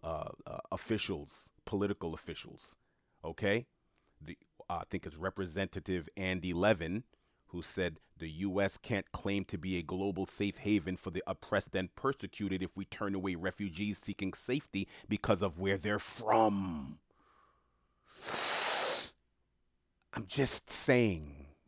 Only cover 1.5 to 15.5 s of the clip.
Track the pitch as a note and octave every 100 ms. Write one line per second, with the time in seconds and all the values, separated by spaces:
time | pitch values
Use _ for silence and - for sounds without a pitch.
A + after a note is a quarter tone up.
1.5 | _ - G2+ G2+ G2+ E2+ D#2+ - D#2 -
2.5 | - - - _ _ _ _ E2 E2 G2+
3.5 | G#2+ - _ _ _ _ - D#2 - _
4.5 | - - E2+ - F#2 E2+ D#2 F#2 G2 F#2
5.5 | E2+ F#2+ F#2+ - F#2 D2+ - F#2 F#2 F2+
6.5 | E2+ G2+ F#2 E2 G#2 - _ _ _ _
7.5 | F2 - - F2 D#2 _ - D#2+ D#2 G2
8.5 | F#2+ G2 - - G2+ - - G2+ G2+ G2
9.5 | F#2 F#2 F2+ D#2 F#2 G2 F#2 F#2 - G2+
10.5 | - G2+ G#2+ D3 F#2 G2 F2+ - F#2+ -
11.5 | G2+ - F#2+ F2+ - C3+ C#3 G2 - G2
12.5 | F#2 F2+ - F#2+ - G2+ G2 F#2+ E2+ F#2+
13.5 | - G2+ D#2+ G#2 G2 - G2 F#2+ - -
14.5 | C#3 - G2 G2 - - G#2+ - F#2 G2